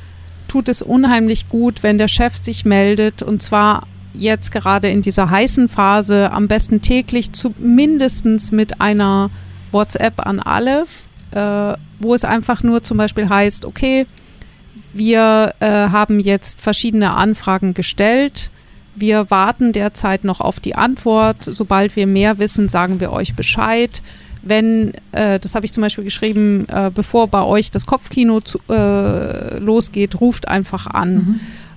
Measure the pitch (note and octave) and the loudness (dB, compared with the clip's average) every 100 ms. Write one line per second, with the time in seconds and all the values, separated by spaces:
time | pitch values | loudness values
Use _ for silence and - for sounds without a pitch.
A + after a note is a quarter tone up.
0 | - - - - - C4+ A#3+ A#3+ - B3+ | -20 -20 -20 -20 -6 -4 0 -2 0 2
1 | C4+ A#3+ A3+ A3 - A#3 A#3+ A#3 G#3+ G#3 | 4 2 2 0 -2 0 0 0 0 2
2 | G#3+ - A#3+ - - A3+ A3 G3 G3 G#3 | 2 2 0 0 -4 -2 2 2 4 2
3 | G#3+ - - G#3+ - G#3 G#3 G#3 - - | 0 -2 -4 -4 0 2 2 2 -4 -18
4 | - - G#3+ G#3+ - A3 G3 G3+ G3 G3 | -18 -6 -2 -2 -4 -4 0 0 2 0
5 | G3+ F#3+ F#3 F#3+ B3 - A#3+ - G3 G3+ | 0 0 2 2 2 2 2 2 2 2
6 | G3+ G3+ G3+ - G3+ G#3+ - G#3+ - B3 | 2 2 2 0 0 0 0 0 0 -2
7 | B3+ A#3+ - - B3+ G#3 A#3+ A#3+ D4+ D4+ | 0 -4 -2 -4 -4 -2 4 4 6 4
8 | C4 - A3+ A3 G#3+ G#3+ G#3+ - G3+ G#3 | 2 0 2 0 0 0 0 0 0 2
9 | G3+ G3 G3 - - - - G3+ G#3 - | 2 2 0 -4 -18 -20 -4 -2 0 0
10 | A3+ - - G3 - - A#3+ C#4 E4 - | -2 -2 -4 -4 -2 -2 0 0 -2 -8
11 | - - - G#3 G#3 G3+ G#3 - - - | -20 -20 -10 -4 -2 -2 -4 -6 -12 -8
12 | A3 A#3+ - A3+ G#3+ A#3+ A#3 A#3 - G#3+ | -2 0 0 -2 -2 -2 2 0 0 0
13 | G#3+ - G3+ G3+ G3+ G3 - - C4 C4 | 0 0 0 2 2 0 -6 -2 0 2
14 | C4 - - - - - - - - G3+ | 0 -6 -20 -20 -20 -20 -20 -20 -14 -4
15 | G#3+ A3+ A3 A3 G#3+ - G#3+ G#3 G#3 G3+ | 2 4 4 4 2 0 0 2 2 2
16 | G#3 G#3 G3+ G3 - - - G#3 A#3+ G#3+ | 2 2 2 0 -2 -6 -4 -2 0 0
17 | G3+ - G3+ G#3+ - F#3+ G3 F3+ F3 - | 2 2 0 0 -2 -2 -2 -2 -4 0
18 | G#3 B3 C#4+ - - - - - - G#3 | 2 2 0 -4 -12 -12 -20 -20 -18 -4
19 | G#3+ G#3+ G3+ G3 G3 A#3+ A#3+ G#3 G3+ - | 0 2 2 0 0 2 0 0 -2 -2
20 | G3+ G3 G3 F3+ - - - - A#3 C4 | -2 -2 -2 -4 -4 -4 -6 -2 0 0
21 | A#3+ A3 A3 A3 - - G3+ G3 G3+ G#3 | 0 2 2 0 -6 -6 0 0 0 0
22 | G3 G3 G#3 G3+ G#3+ - G3+ F3+ F3+ F#3+ | 0 2 2 2 -2 0 0 0 -2 -2
23 | F3+ - F#3+ - F3 - A3 A3+ A#3+ - | -4 -4 -6 -6 -4 -2 0 0 0 -4
24 | - - - - F#3+ G#3+ A3+ A3+ G#3+ - | -14 -20 -18 -12 -2 0 2 2 0 -6
25 | - - G#3 G3 F#3+ A3+ G#3 - G#3+ - | -10 -2 0 0 -2 -6 -4 -2 -2 -2
26 | G3+ - G#3+ G#3 G#3 G3+ - - G3 F#3 | -8 -6 -2 0 2 2 -2 -2 -2 -2
27 | G#3 A#3+ A3 G3 F#3 G#3 A3 G3+ - B3+ | -2 0 2 0 2 0 0 -4 -2 -4
28 | - - A#3+ A3 - - - A3+ G3+ G3+ | -2 0 2 2 -2 -8 -2 0 2 2
29 | G3+ F#3+ - - - - G3+ A3+ A#3+ G3+ | 0 -2 -4 -8 -8 -6 0 0 0 -2
30 | G3+ F#3 A#3+ A#3 - F#3+ F#3+ F#3 - - | -2 0 0 0 -2 -4 -4 -8 -6 -4
31 | F3+ F#3 F3+ A3 - - - | 0 0 0 -2 -6 -18 -20